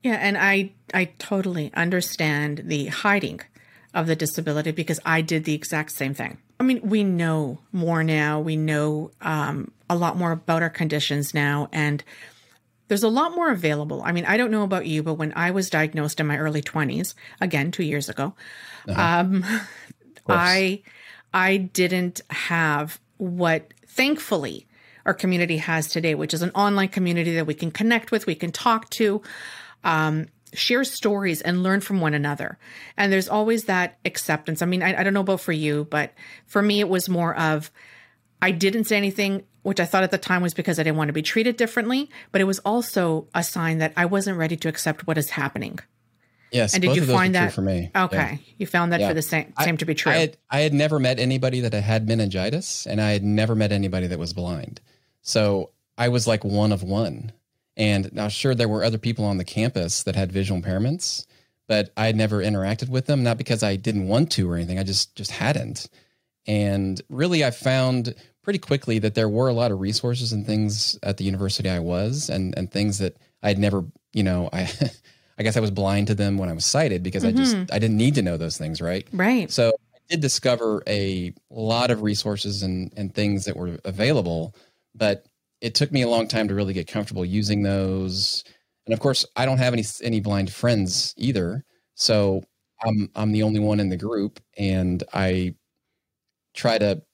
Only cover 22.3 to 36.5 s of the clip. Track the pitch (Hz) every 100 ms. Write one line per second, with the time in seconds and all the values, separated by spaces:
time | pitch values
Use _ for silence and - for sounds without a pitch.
22.3 | - - 170 160 147 151 - _ _ 185
23.3 | 175 175 160 - - _ - 269 302 -
24.3 | 190 135 76 _ _ - - - - 185
25.3 | 180 175 156 160 160 160 165 165 147 156
26.3 | 165 175 - 202 202 190 196 180 170 165
27.3 | 165 156 151 170 - 226 233 226 220 -
28.3 | 160 175 - 247 220 - - 220 208 -
29.3 | - - - - - - 160 156 156 147
30.3 | _ - - - 240 262 - 214 202 196
31.3 | 160 - 180 185 196 196 196 160 147 143
32.3 | 143 - - - - - - 202 190 185
33.3 | 214 214 233 220 185 180 - 185 - -
34.3 | 156 160 160 175 180 175 190 190 196 190
35.3 | 190 - 156 151 147 151 151 147 _ -
36.3 | - _